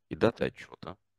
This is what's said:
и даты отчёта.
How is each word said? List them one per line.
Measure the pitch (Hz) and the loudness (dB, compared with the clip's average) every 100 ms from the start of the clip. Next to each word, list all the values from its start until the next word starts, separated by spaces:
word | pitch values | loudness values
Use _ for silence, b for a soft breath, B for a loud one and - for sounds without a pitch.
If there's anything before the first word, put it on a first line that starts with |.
| - | -10
и | 80 | 2
даты | 110 - 65 | 4 4 -2
отчёта. | - - - - 92 _ | -2 -16 -14 -12 -14 _